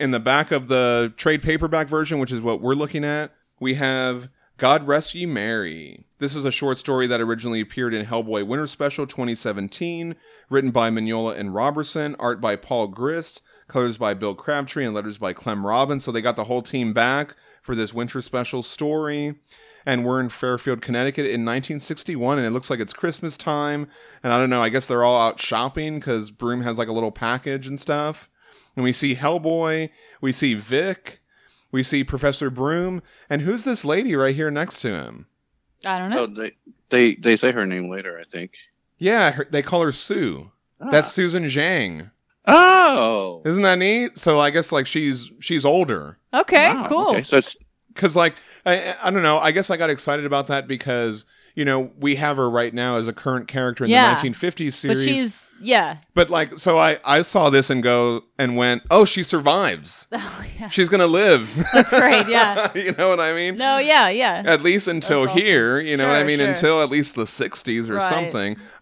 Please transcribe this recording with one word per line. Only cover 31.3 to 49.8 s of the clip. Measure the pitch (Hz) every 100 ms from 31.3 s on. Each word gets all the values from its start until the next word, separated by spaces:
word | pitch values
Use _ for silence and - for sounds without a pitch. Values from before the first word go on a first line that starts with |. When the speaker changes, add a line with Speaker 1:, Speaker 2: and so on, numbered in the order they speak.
| _ _ _ _
Speaker 1:
we | 131
see | 127 143
Professor | 131 131 143 135 139
Broom, | 127 139 170 185 180 - _ -
and | 147
who's | 151 233
this | 262 233
lady | 143 170 247
right | 143 135
here | 139 156
next | 143 175 -
to | 123
him? | 90 60 58 - _ _ _ _ _
Speaker 2:
I | 196 185
don't | 185
know. | 226
Speaker 3:
Oh, | 113
they, | 104 110 - _ - -
they, | 123 120 -
they | 117 110
say | 127
her | 120 95
name | 92 90
later, | 95 95 85
I |
think. | 85 87 90 - - _ _ -
Speaker 1:
Yeah, | 185 226 170
her, | 135 143
they | 147
call | 139 175
her | 165
Sue. | 131 - 208 131 69 85 _ _ _
Speaker 3:
Ah. | 240
Speaker 1:
That's | 151 151
Susan | - 175 180
Zhang. | 156 135 165 175 101 78 87 _ _ _ -
Speaker 3:
Oh. | 302 359 370 339 254 113 107 95 85
Speaker 1:
Isn't | 151 180
that | 196 180
neat? | 190 226 240 -
So | 175 147
I | 147
guess, | 160 160
like, | 151 131
she's, | 160 147 127 120 -
she's | - 165
older. | 139 175 160 95 73 - _
Speaker 2:
Okay, | 254 - 320 330
Speaker 3:
Wow, | 269 -
Speaker 2:
cool. | 311 403
Speaker 3:
okay, | 226
so | 131 139
it's | - - _ _ _
Speaker 1:
'Cause, | - 190 165
like, | 170 - - - 185
I, | 180 175 180
I | 214
don't | 190
know, | 160 156
I | 156
guess | 165 190
I |
got | 170